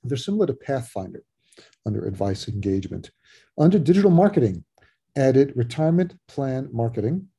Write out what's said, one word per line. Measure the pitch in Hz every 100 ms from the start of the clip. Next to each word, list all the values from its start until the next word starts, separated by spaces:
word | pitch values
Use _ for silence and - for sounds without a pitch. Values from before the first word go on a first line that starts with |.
They're | 123 131
similar | - 208 180
to |
Pathfinder | - - 135 120 - 92 - _ _ _ - _ _ 110
under | 104 95
advice | 95 98 95 -
engagement. | 101 98 95 95 - - _ _ _ _ -
Under | 156 196
digital | 139 180 202
marketing, | 170 202 202 113 87 - _ _ _ _ -
added | 135 131 139 120
retirement | 120 - 156 170 180 - _
plan | - 135 131 139
marketing. | 117 117 117 107 175 190